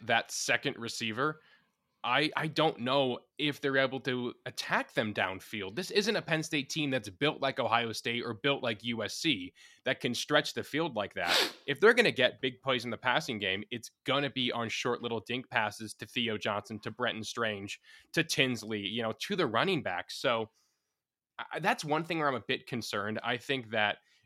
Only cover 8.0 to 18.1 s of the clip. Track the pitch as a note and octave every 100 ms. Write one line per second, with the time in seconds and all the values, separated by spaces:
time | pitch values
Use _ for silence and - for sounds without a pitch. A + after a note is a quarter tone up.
8 | A#2+ A#2 A#2+ A2+ C#3 C#3 B2 G#2+ A#2+ A2+
9 | G2+ - E3 G#2+ F2+ - - - - C3
10 | B2+ A#2+ - D3 D3+ - A2 C#3+ E3 A2
11 | G2 F#2+ F2 - - - - C#3 G#3 A#3+
12 | G3 B2 B2 - C3 B2 C3+ B2+ A#2+ G#2+
13 | B2+ C3 D#3+ A2 G2 G2 - A#2+ - _
14 | - C3+ C#3+ C3 B2 A#2 A2+ - B2+ A#2+
15 | A#2+ A2+ - B2 B2 A#2+ G#2+ - A2 -
16 | A2 B2+ A2+ G#2+ A#2 G2+ - A2 A#2 G#2+
17 | A#2+ G2+ G#2 - A2 G#2 G2+ - - -
18 | _